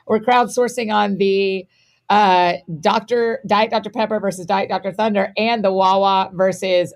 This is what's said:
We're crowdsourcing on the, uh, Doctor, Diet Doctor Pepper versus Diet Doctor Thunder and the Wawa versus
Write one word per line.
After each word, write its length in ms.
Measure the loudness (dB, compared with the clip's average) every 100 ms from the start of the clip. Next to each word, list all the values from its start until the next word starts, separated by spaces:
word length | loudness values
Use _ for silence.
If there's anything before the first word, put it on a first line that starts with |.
| -4
We're 120 | -2
crowdsourcing 760 | 2 2 2 0 -2 -2 -2
on 220 | 0 0 0
the, 480 | 0 0 0 -4 -8 _ _ _ 0
uh, 460 | 2 4 4 2 0 -6 -4
Doctor, 580 | -2 -2 -2 -2 -2 -4 -2
Diet 240 | 0 0
Doctor 180 | -2 -4
Pepper 280 | -4 -4 -2
versus 260 | -4 -6 -4
Diet 220 | -2 -2
Doctor 240 | -4 -6
Thunder 400 | -4 -2 0 -2 -2
and 260 | -2 0
the 80 | 0
Wawa 600 | 2 2 4 2 2 0
versus 600 | 0 0 0 0 0 0